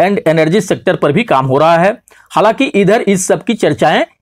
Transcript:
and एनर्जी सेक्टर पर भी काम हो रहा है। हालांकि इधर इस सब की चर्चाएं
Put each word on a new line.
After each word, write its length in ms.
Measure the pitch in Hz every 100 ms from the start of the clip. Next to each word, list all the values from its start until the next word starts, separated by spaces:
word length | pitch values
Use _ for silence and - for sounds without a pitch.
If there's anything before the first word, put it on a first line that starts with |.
and 180 | 180 202 -
एनर्जी 320 | 160 156 196
सेक्टर 360 | - 143 - 170
पर 160 | 151
भी 120 | 147
काम 220 | 233 135 131
हो 120 | 135
रहा 200 | 160 165
है। 240 | 185 240 _ - _
हालांकि 340 | - 202 220
इधर 360 | 269 196 190 226
इस 260 | 208 196 -
सब 180 | 190
की 100 | -
चर्चाएं 520 | 220 170 147 156 196 330 _